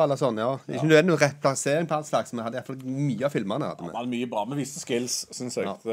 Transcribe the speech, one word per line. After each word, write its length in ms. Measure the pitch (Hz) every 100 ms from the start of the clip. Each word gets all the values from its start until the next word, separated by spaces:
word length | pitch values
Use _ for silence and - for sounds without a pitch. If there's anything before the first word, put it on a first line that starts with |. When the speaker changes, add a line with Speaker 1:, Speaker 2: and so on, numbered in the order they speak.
Speaker 1:
fall, 100 | 156
og 60 | 135
sånn, 160 | 139 110
ja. 60 | 113 135 -
Ikke 80 | 123
Speaker 2:
Ja. 0 |
Speaker 1:
nødvendigvis 360 | 151 156 180 156
rett 140 | 147 -
plassering 460 | 143 131 139 147 170
på 60 | 151
alt 120 | 147
slags, 240 | 131 110
men 80 | 120
vi 20 |
hadde 120 | 113 123
i 40 |
hvert 60 | 123
fall 240 | 135 131
mye 340 | 131 143 120
av 80 | 139
filmene, 360 | 143 98 120 113
hadde 100 | 80
Speaker 2:
Ja, 60 | 85
Speaker 1:
vi. 60 |
Speaker 2:
vi 40 | 98
hadde 140 | 123
mye 160 | 120 123
bra. 140 | 110
Vi 120 | 107 143
visste 220 | 131 -
skills, 320 | - 120 123 - -
synes 220 | - 123 117
jeg. 80 |
Speaker 1:
Ja. 120 | 98 92 113